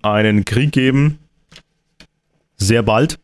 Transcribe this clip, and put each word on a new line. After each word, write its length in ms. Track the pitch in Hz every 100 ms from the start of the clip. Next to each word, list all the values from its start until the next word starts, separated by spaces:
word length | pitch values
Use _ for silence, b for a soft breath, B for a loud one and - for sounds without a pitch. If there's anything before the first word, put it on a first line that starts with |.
einen 420 | 107 104 107 104
Krieg 260 | 98 110 147
geben, 480 | 135 131 135 147 151 _ _ _ - _ _ _ _ - _ _ _ _ -
sehr 260 | 101 117
bald. 360 | 107 110 156 -